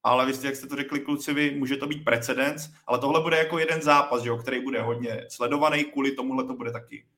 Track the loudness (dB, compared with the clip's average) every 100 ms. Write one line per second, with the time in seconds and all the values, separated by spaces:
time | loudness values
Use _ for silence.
0 | 4 4 4 0 -4 -6 -8 -6 -4 -4
1 | -2 -4 -2 0 0 0 -2 -2 -4 -2
2 | 2 2 2 0 0 -2 -12 -14 -2 0
3 | 2 2 4 2 2 0 0 0 4 4
4 | 6 0 0 -4 -2 -4 -2 -2 -2 -4
5 | -4 -6 -10 -4 -2 2 2 2 0 0
6 | 0 0 -2 -2 -4 -6 -8 -8 -14 -20
7 | _